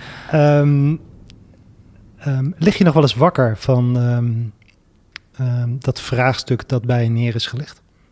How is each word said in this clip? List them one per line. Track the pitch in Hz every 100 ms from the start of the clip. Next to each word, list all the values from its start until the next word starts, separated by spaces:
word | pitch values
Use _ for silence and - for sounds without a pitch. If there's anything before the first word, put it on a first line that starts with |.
| - - -
Ehm, | 156 147 147 143 143 143 160 - - - - - - - - - - - -
ehm, | 143 131 135 -
lig | 175 -
je |
nog | 180
wel | 151
eens | 143
wakker | 117 170 - 120 107
van, | - 127 123 123
ehm, | 120 120 120 113 113 - _ _ _ _ _ - _ - 127
ehm, | 120 120 127
dat | 131 -
vraagstuk | - 123 127 127 - 123 -
dat | 127
bij | 120 123
je | 117
neer | 117 120
is | 117 -
gelegd? | 120 147 - _ _ _